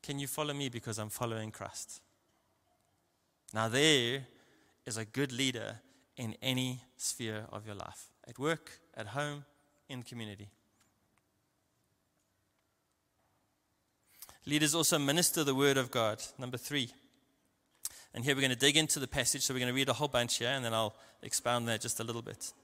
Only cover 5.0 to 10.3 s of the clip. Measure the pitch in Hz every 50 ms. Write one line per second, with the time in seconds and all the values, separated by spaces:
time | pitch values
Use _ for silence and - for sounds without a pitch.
5 | 110 107 - 135 143 131 117 120 139 131 123 113 107 104 110 113 _ - _ _
6 | _ _ _ - 123 110 - - - 131 127 127 127 127 127 123 - _ _ -
7 | - - - - 120 110 110 107 107 - 104 104 110 110 101 98 - - - -
8 | - - _ _ - - 117 - 135 156 165 156 - - - - _ _ - -
9 | 110 104 113 143 147 147 143 143 139 _ _ _ _ _ _ _ _ - 135 127
10 | 117 - 123 117 110 107